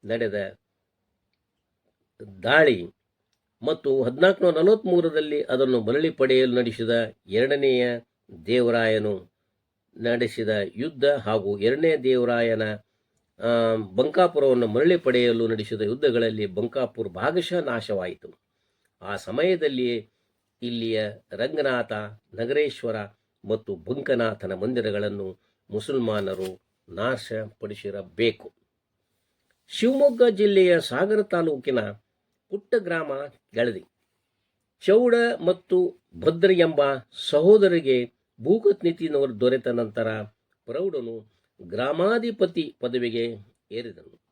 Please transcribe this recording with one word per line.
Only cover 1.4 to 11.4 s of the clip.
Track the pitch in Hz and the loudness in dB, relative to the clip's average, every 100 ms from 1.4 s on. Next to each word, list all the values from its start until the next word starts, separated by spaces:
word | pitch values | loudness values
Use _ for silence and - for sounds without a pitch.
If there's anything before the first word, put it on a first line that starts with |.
| _ _ _ _ _ _ _ _ 104 95 | _ _ _ _ _ _ _ _ -20 -10
ದಾಳಿ | 113 147 156 104 85 _ _ _ _ _ _ _ | 2 6 6 4 -4 _ _ _ _ _ _ _
ಮತ್ತು | 127 151 143 135 | -6 -4 0 0
ಹದಿನಾಲ್ಕು | 123 127 180 190 | 0 4 2 4
ನೂರ | 180 | 2
ನಲವತ್ಮೂರರಲ್ಲಿ | 156 175 214 196 175 165 156 151 147 | 4 4 2 2 2 2 0 -2 -4
ಅದನ್ನು | - 131 135 127 | -2 0 2 2
ಮರಳಿ | 104 131 160 | 0 0 -2
ಪಡೆಯಲು | - 131 131 131 | 0 2 4 4
ನಡೆಸಿದ | 123 120 110 113 117 110 - _ | 2 0 -2 -2 0 -2 -8 _
ಎರಡನೆಯ | 101 135 143 139 127 123 120 _ _ _ 90 80 | 0 2 2 2 2 0 -4 _ _ _ -18 -2
ದೇವರಾಯನು | 123 120 117 113 110 107 98 90 _ _ _ _ _ _ - | 0 2 2 2 0 0 -6 -10 _ _ _ _ _ _ -6
ನಡೆಸಿದ | 117 120 120 - 110 107 98 104 | -2 0 -2 -2 -2 -2 -2 -6
ಯುದ್ಧ | 147 147 139 | -10 0 2
ಹಾಗೂ | 143 107 110 | 2 0 -2